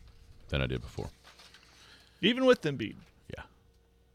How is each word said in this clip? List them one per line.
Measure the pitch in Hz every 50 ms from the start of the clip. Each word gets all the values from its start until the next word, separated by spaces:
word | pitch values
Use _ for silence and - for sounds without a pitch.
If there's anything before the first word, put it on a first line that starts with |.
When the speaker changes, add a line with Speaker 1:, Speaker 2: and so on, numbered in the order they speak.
| - - - - - - - - - -
Speaker 1:
than | 78 73
I | 65
did | 64 64 62
before. | 58 - - - 50 - - - - - - - - - - - - - - - - - - - - - - -
Speaker 2:
Even | - 196 247 247 262
with | 254 247 - -
Embiid. | 151 139 123 113 - - - - - - - - -
Speaker 1:
Yeah. | - - - - - - - - - _ _ _ _ - _ _ _